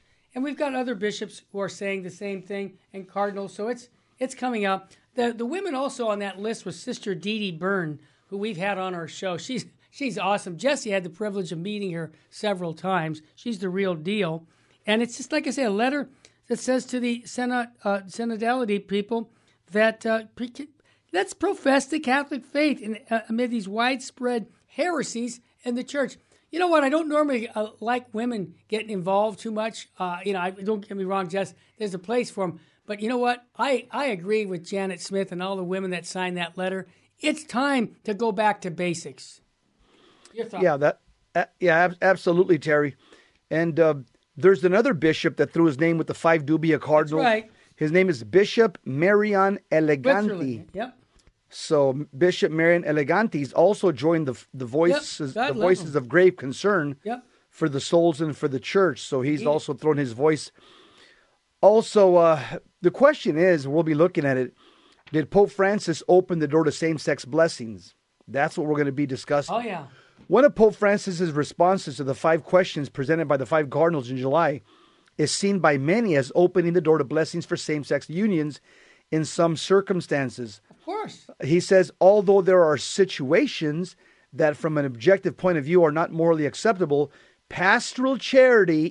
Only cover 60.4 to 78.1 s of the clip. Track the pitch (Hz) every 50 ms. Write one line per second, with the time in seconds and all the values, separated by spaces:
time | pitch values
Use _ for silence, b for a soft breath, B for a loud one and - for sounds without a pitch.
60.4 | - - _ b b b b b b b b b b b b b b b b b
61.4 | b _ _ - - 190 214 220 - - - 208 196 185 175 175 170 165 160 143
62.4 | 123 B 165 185 _ _ _ - - 175 - - 240 285 302 - - 226 147 156
63.4 | 175 190 175 151 135 139 143 160 165 160 156 147 165 180 180 165 147 139 131 127
64.4 | 127 123 - b b b b b b b b b b - - 156 147 - - 190
65.4 | 202 - - - 190 196 208 202 - - 160 - - - 175 185 185 - 180 165
66.4 | 151 143 139 160 160 147 - - 170 165 165 143 - 165 147 - - 123 123 160
67.4 | 165 165 - - 123 113 107 92 82 - _ _ _ _ _ _ _ - 107 135
68.4 | 147 165 - 175 151 151 151 147 147 139 135 135 147 135 135 117 - - 147 143
69.4 | 139 - 185 226 247 226 190 165 143 127 b b b b b b b b 165 226
70.4 | 277 285 - - 220 214 - - 214 202 202 202 - 196 180 165 185 170 143 147
71.4 | 143 - - - 170 180 190 185 - 165 131 113 143 131 131 - - 165 165 165
72.4 | - - - 180 185 180 - 160 143 - - - 135 123 160 165 165 143 151 135
73.4 | 131 107 160 156 151 135 127 147 160 170 170 147 123 120 131 131 127 135 139 160
74.4 | 170 147 151 131 - b b b b b b b b b b - 151 139 - -
75.4 | - 202 202 190 156 160 147 139 135 151 185 233 233 208 160 139 127 135 - 165
76.4 | 175 175 180 185 165 170 170 180 151 156 160 156 139 113 147 156 160 - - 175
77.4 | 151 - 170 139 - - 156 151 135 - 151 143 - -